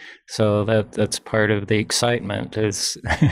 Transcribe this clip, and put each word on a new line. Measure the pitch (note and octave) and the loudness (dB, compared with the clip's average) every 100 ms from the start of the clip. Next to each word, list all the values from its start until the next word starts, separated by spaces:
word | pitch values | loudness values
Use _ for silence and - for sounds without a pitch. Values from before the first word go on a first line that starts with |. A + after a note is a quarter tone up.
| - - - | -20 -20 -10
So | - G#2+ G#2 | 0 2 2
that, | G#2 A2 G2+ | 2 0 0
that's | - G#2+ - | -2 -2 -2
part | - A2 G#2+ | -2 0 2
of | G#2 G2 | 2 0
the | G#2+ | 0
excitement | A#2 - A#2+ A#2+ G2 G#2 - A2 | 0 0 0 0 -2 -4 -4 -2
is | G#2+ - - - - - C#3 | -2 -2 -6 -6 -4 2 2